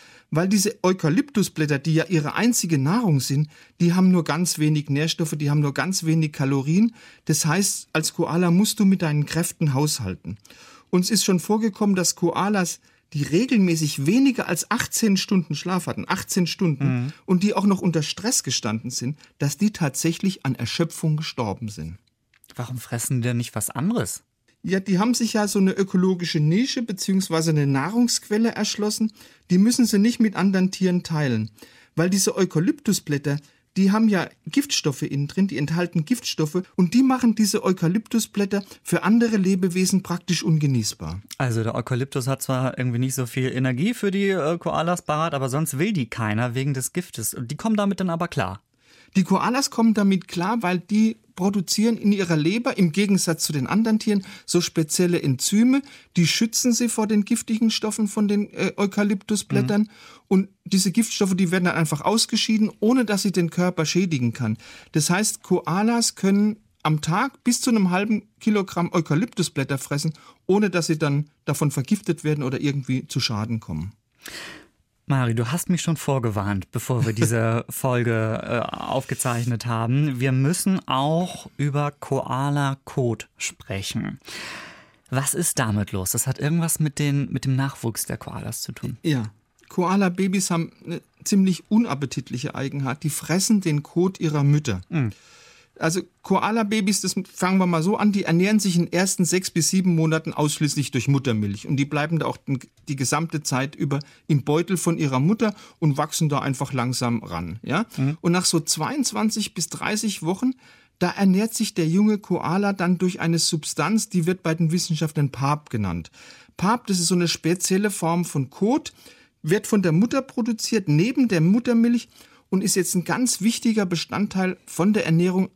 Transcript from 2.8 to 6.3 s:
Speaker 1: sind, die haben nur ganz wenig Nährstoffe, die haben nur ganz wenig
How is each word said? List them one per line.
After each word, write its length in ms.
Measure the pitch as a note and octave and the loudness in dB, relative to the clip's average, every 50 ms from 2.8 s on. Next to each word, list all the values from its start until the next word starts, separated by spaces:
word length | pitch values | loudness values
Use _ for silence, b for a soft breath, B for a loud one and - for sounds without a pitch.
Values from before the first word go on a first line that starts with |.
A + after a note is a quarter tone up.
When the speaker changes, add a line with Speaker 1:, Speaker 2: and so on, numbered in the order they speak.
| C3 D3 F3+ B3 B3 F#3+ D3+ C3+ | 2 2 2 2 2 2 2 2
Speaker 1:
sind, 300 | B2 - C#3 C#3+ D3+ B B B B B B B | 2 0 0 0 0 B B B B B B B
die 120 | E3+ E3+ E3+ | 2 2 4
haben 160 | F#3 F#3 F#3 | 6 6 6
nur 140 | F#3 F#3 E3+ | 6 4 2
ganz 340 | - C#3+ D#3+ F3+ E3 - | 0 0 0 0 -2 0
wenig 320 | - D3+ D3+ D#3 D3+ C#3+ - | 0 2 2 2 0 0 0
Nährstoffe, 460 | C#3 C#3+ D#3 E3 - - E3+ D#3 E3+ | -2 0 0 -2 -2 -2 -4 -4 -4
die 160 | D3 D3 C#3+ | -2 0 0
haben 80 | D3 D3+ | 2 2
nur 140 | D3 C#3+ C3+ | 2 0 0
ganz 320 | D3 C3+ F3+ F#3+ - E3 | -2 -2 -2 -2 -2 0
wenig 260 | D#3+ D#3+ D#3+ D#3 D3+ | 0 2 2 0 -2